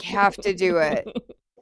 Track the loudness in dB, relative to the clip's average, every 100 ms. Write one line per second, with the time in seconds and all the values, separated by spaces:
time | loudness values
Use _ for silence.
0 | -2 2 2 2 -4 0 2 2 2 0
1 | -4 -10 -14 -20 _ _